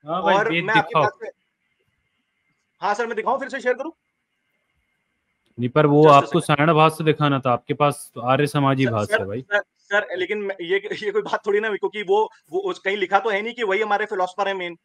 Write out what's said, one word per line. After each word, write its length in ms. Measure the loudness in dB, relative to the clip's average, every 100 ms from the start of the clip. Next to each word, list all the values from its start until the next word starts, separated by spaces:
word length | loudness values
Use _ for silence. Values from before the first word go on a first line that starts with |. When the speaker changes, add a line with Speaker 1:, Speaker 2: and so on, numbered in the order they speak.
| -6
Speaker 1:
हाँ 160 | -4
भाई, 120 | 2 2
Speaker 2:
और 160 | 2
Speaker 1:
वेद 120 | -2
Speaker 2:
मैं 100 | 0
आपकी 80 | 0
Speaker 1:
दिखाओ। 220 | 2 0
Speaker 2:
बात 80 | 0 -2
से, 60 | -18 _ _ _ _ _ _ _ _ _ _ _ _ _ _ _
हाँ 120 | -4
सर, 140 | -2 -4
मैं 80 | -4
दिखाऊं, 240 | -2 -4
फिर 100 | -4
से 100 | -6
शेयर 160 | -4 -4
करूं? 160 | -6 _ _ _ _ _ _ _ _ _ _ _ _ _ _ _ _ -6
Speaker 1:
नहीं, 100 | -2
पर 160 | 2 4
वो 160 | 6
Speaker 2:
Just 120 | 8
a 100 | 8
Speaker 1:
आपको 160 | 6 -2
Speaker 2:
second। 180 | 0 2
Speaker 1:
सायण 160 | 4
भाष्य 300 | 4 4 2
दिखाना 360 | -2 0 0 0
था, 120 | 0
आपके 220 | -2 -4
पास 380 | 0 0 0 -14 -8
तो 60 |
आर्य 260 | 0 2 2
समाजी 380 | 2 2 2 0
Speaker 2:
सर, 60 |
Speaker 1:
भाष्य 220 | 0 -2
Speaker 2:
सर, 60 | -2
Speaker 1:
है 80 | -4
भाई। 140 | -8
Speaker 2:
सर, 200 | -4 -4 -4 _
सर, 300 | _ -2 -2 -6
लेकिन 200 | -4 -4
मैं, 180 | -6 -8
ये, 160 | -4 -2
ये 340 | -2 -4 -2
कोई 100 | -4
बात 240 | -2 -4 -2
थोड़ी 140 | -2
ना 80 | -2
हुई, 100 | -4
क्योंकि 260 | -6 -6
वो, 280 | 0 0 0 _ _
वो 80 | -6
उस, 200 | -6 -6
कहीं 180 | -6 -4
लिखा 220 | 0 0
तो 100 | 0
है 120 | -4
नहीं 120 | -6
कि 100 | -6
वही 180 | -4 -2
हमारे 240 | -2 -2 -4
फिलोसोफर 420 | -4 -6 -4 -4
हैं 80 | -4
मेन। 220 | -8 -12